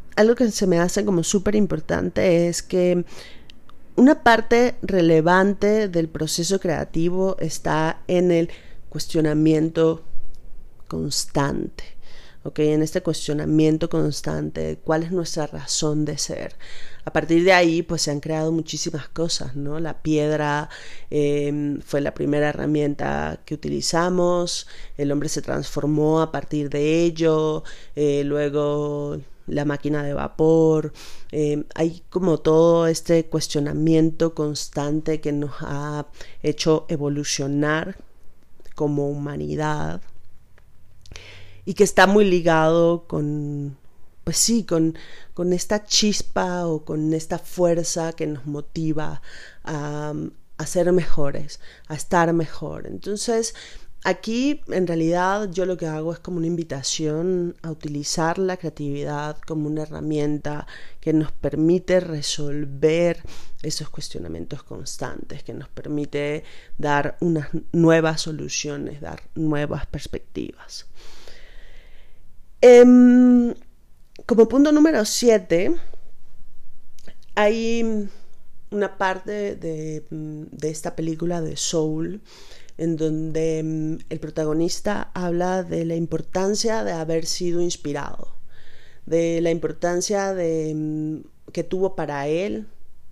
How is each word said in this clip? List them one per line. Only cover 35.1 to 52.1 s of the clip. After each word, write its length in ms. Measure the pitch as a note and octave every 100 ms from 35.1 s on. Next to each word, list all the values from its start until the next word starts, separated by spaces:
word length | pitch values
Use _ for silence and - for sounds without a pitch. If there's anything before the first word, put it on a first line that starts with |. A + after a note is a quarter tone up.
| D#3
que 100 | D3+
nos 200 | D3 D3 -
ha 460 | D#3+ C#3+ D3 D3 C#3+ - - -
hecho 440 | D3+ D3+ E3+ D#3 -
evolucionar 1080 | D#3+ C#3+ C#3+ D3 - C#3 C#3+ D3 D#3 E3+ F#3+ - - - - - - - -
como 340 | D3 D3 C#3+
humanidad 920 | C#3+ C#3+ D3 D3+ D3 D3+ D3+ D#3 F3 - - - - - - - - - - - - - - - - -
y 80 |
que 100 | F3+
está 240 | G3 - F#3+
muy 180 | G#3 G3+
ligado 840 | F3+ E3+ D#3+ D#3+ E3+ E3+ E3+ -
con, 720 | D#3 D3 D3+ D3 D3 C#3+ C#3 - - - -
pues 140 | - E3
sí, 260 | - A#3 F3
con, 320 | E3 D#3+ D#3+ - - -
con 200 | - F3+
esta 320 | F3+ - G#3+ G#3+
chispa 840 | - G#3 G3 - - F#3 F3+ E3+
o 180 | D#3 D#3
con 280 | D#3 D#3
esta 260 | D#3+ D#3+ E3+
fuerza 720 | - - F3 E3+ E3+ F3 E3
que 140 | E3 D#3
nos 180 | D3 C#3
motiva 760 | D3 D3 - D#3 D3+ D3+ D3+ - - - -
a, 500 | - D#3 D3 D3 D3+ D3+ D#3 - - -
a 80 | D#3
ser 260 | F3+ F3
mejores, 680 | F#3 D#3+ - C#3+ D3 D3 - - - -
a 80 | D3+
estar 380 | -